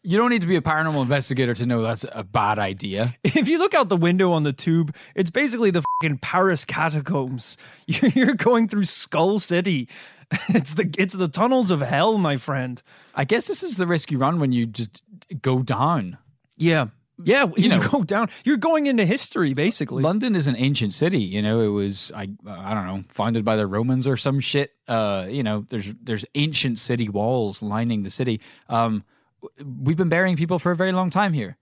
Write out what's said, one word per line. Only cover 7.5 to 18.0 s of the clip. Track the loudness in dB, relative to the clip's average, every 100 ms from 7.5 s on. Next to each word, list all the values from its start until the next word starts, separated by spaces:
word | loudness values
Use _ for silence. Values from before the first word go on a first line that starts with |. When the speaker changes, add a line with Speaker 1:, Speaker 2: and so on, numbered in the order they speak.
| -10 -16
Speaker 2:
<laughs> | -18 -6
You're | 0 2 4 2
going | 2 2 4 2
through | 0 0
Skull | -2 -2 0 2 2
City. | 0 0 0 -2 -4 -14 -20 -20 _
<laughs> | -6 2
It's | 0 2
the, | -2 -2 0
it's | -2
the | 0 -2
tunnels | 0 2 2 2
of | 0
hell, | 0 2 2 2
my | 0 -2
friend. | -2 -4 -4 -10 _ -20 -12
Speaker 1:
I | -6
guess | 0 0 0
this | -4
is | -4 -2
the | 0
risk | 0 0
you | 0
run | 0 2
when | 2
you | 0 0
just | -4 -8 -10 _ -20 _ -4
go | 0 0
down. | 0 0 2 0 -4 -12 _ _ _ -2
Speaker 2:
Yeah. | 2 2 0 _ _ -6
Yeah, | 2 4 4 2
Speaker 1:
You |
Speaker 2:
you | 4
Speaker 1:
know. | 4 2
Speaker 2:
go | 0